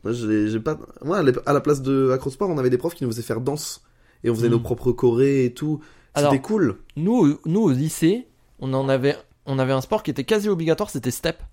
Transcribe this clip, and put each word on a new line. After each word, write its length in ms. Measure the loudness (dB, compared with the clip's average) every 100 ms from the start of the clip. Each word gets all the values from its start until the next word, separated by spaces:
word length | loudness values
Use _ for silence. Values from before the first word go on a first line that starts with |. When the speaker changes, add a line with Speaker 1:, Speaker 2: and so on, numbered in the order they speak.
Speaker 1:
Moi, 80 | -4
j'ai, 340 | -4 0 2 2
j'ai 100 | -2
pas, 180 | -4 -6 -10 -12
moi, 140 | -4 2
à 40 |
l'ép-, 200 | 2 2 0
à 60 |
la 80 | 0
place 200 | 2 0
de 280 | 2 2 2
Acrosport, 380 | 2 -2 -4 -2
on 80 | 0
avait 120 | 2
des 80 | 2
profs 160 | -2
qui 100 | -4
nous 60 | -6
faisaient 120 | -6
faire 180 | -4 -4
danse. 420 | -4 -4 -8 -14 _ _ _ _
Et 60 | -2
on 40 | 0
faisait 120 | 2
Speaker 2:
Hmm. 40 |
Speaker 1:
nos 80 | 2
propres 320 | 0 -2 -2
chorés 520 | 2 2 4 4 4
et 80 | 0
tout. 260 | -2 -6 -6 -8 -20 _
C'était 140 | 0 2
Speaker 2:
Alors, 140 | 2
Speaker 1:
cool. 340 | 0 0 0 -2 -12 -4
Speaker 2:
nous, 300 | 0 4 4
au, 140 | 2 -2
nous, 120 | 0
au 80 | 2
lycée, 560 | 2 -2 0 0 0 -6 _ _ -12
on 120 | -4
en 160 | -2 0
avait, 280 | 2 0 -2 -10 _ -6
on 120 | -2
avait 140 | 0
un 80 | 0
sport 240 | 0 -4
qui 60 | -2
était 100 | -6
quasi 240 | -2 0 0
obligatoire, 420 | 0 0 0 -2
c'était 200 | -4 -6
step. 320 | -4 -6 -6 -14